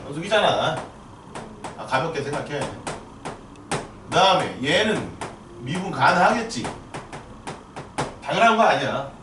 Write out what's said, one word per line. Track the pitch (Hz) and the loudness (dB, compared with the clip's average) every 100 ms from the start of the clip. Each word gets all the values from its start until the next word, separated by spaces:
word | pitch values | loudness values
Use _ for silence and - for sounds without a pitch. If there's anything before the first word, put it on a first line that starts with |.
| 139 | -6
연속이잖아. | 147 190 214 143 - 120 - - - - - - - - - - - | -8 0 4 4 2 0 -2 -8 -14 -20 -20 -16 -14 -14 -12 -14 -12
아, | - | -4
가볍게 | 160 165 156 | -2 0 -4
생각해. | 139 147 139 143 - - - - - - - - - - - | -4 -4 -4 -6 -6 -8 -10 -10 -12 -14 -14 -14 -16 -16 -8
그 | - - - - 180 | -6 -8 -14 0 4
다음에 | 190 185 104 95 | 6 6 2 -2
얘는 | 135 185 220 165 98 - - - - - | 0 2 2 0 -4 -8 -12 -14 -18 -12
미분 | 127 185 190 | -6 -6 -4
가능하겠지. | 131 147 180 220 233 220 123 - - - - - - - - - - - - - - - - | 2 4 6 4 4 -2 -6 -8 -8 -12 -14 -14 -16 -16 -14 -12 -12 -14 -16 -10 -6 -6 -6
당연한 | - - 226 214 | -2 6 6 8
거 | |
아니야. | 180 - 139 - - - | 6 4 0 -2 -6 -12